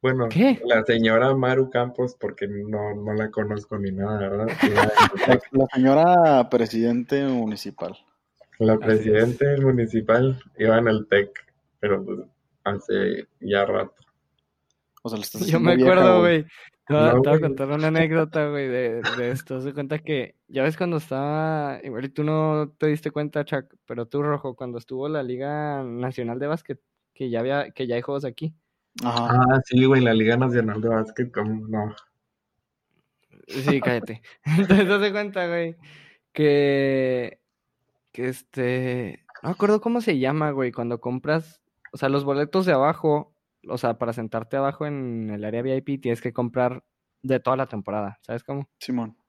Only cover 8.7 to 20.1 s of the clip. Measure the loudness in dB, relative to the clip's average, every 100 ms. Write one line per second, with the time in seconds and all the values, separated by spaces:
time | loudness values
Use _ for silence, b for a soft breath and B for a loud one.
8.7 | 2 2 2 4 4 4 2 0 2 2
9.7 | 2 0 -2 2 2 2 -2 -10 -2 2
10.7 | 4 4 0 2 2 2 -6 _ _ _
11.7 | _ -2 -2 -2 -10 -12 _ _ _ -6
12.7 | -6 -2 -2 0 -4 -10 _ -2 0 0
13.7 | -2 -4 _ _ _ _ _ _ _ _
14.7 | _ _ _ -10 -10 -10 -8 -2 2 4
15.7 | 4 6 6 6 6 6 2 -2 B B
16.7 | _ _ 4 6 4 4 4 2 -2 -4
17.7 | 0 0 2 2 2 0 -2 -2 -2 -4
18.7 | -2 -2 -2 -4 -4 -4 -6 -8 -8 -8
19.7 | -8 -6 -6 -4